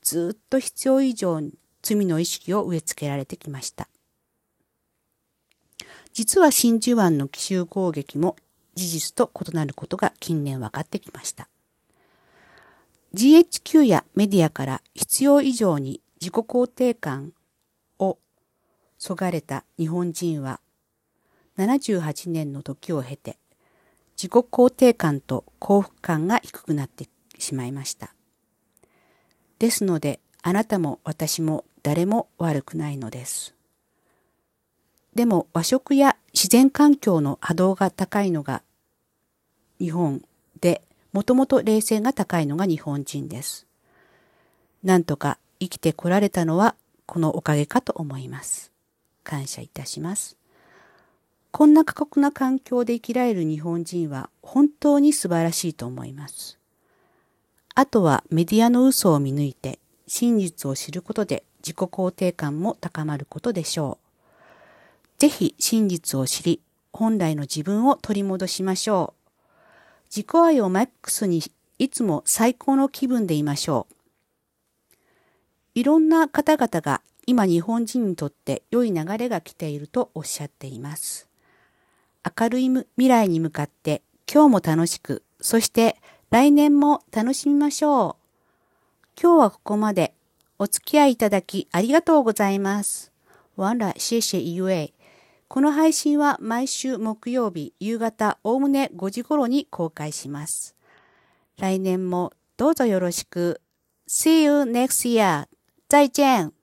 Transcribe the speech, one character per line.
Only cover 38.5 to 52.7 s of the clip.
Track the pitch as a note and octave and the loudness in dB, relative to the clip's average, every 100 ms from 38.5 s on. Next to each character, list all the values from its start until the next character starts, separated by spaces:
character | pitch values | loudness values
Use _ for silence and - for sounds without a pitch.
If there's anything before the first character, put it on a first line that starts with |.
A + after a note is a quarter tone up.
| B2+ _ _ _ _ _ _ _ _ _ _ _ _ | -8 _ _ _ _ _ _ _ _ _ _ _ _
日 | F3 | -6
本 | D#3+ E3 C3+ - _ _ - | -2 -2 -2 -10 _ _ -2
で、 | F3 E3 _ _ _ | 0 0 _ _ _
も | G3 | -6
と | - B3+ | 2 2
も | C4+ | 4
と | C4 | 2
霊 | - G#3+ | 4 0
性 | G#3+ A3 | 2 -2
が | A3+ | -2
高 | C#4 - F3 | -2 -2 0
い | D3 | -2
の | D3 | -2
が | G3 | -2
日 | D#3 | -2
本 | - C#3+ | -4 -6
人 | C3+ D3 C3+ | -6 -10 -10
で | B2 | -10
す。 | C#3+ - _ _ _ _ _ _ _ _ _ _ _ _ | -12 -14 _ _ _ _ _ _ _ _ _ _ _ _
な | F#3+ F#3 | 2 2
ん | |
と | E3 D3 | 2 -4
か | C#3+ - _ _ | -4 -6 _ _
生 | F#3 | -10
き | - | -4
て | E3 | -4
こ | D#3 F3 | -2 0
ら | F#3 | 2
れ | G#3 | 2
た | F#3+ E3 | 0 0
の | E3 | 2
は | A3 - _ _ - | 2 0 _ _ -12
こ | - | -2
の | D#3+ D#3+ | -2 -2
お | |
か | - D3 | -2 0
げ | D3 | 0
か | B3 | -2
と | - | -2
思 | - D#3 C3+ | -8 -8 -10
い | B2+ | -12
ま | C3+ | -14
す。 | - - - _ _ _ _ _ | -10 -12 -12 _ _ _ _ _
感 | - D3 C3+ | -10 -10 -8
謝 | - | -12
い | A#2+ | -14
た | - C#3 | -14 -12
し | - | -10
ま | D#3+ G3+ | -8 -8
す。 | - _ _ _ _ _ _ _ _ _ _ _ _ | -10 _ _ _ _ _ _ _ _ _ _ _ _
こ | - D4+ | 4 6
ん | |
な | D4+ | 8
過 | D#4 | 4
酷 | - D4 - | -2 -4 0
な | C#4 | 0
環 | C#4+ C4 C4 | 0 -2 -2
境 | - | -2